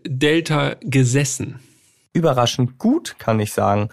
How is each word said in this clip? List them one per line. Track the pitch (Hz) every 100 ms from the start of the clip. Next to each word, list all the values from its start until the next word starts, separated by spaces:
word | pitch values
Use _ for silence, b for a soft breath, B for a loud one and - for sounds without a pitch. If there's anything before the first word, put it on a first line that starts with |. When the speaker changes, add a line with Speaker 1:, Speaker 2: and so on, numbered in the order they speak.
| -
Speaker 1:
Delta | 131 147 165 165 151 143 -
gesessen? | - 131 123 135 143 - 101 - b b b b b
Speaker 2:
Überraschend | 175 165 123 117 - 123 -
gut, | 220 320 - -
kann | - 110
ich | 107
sagen. | - 101 101 107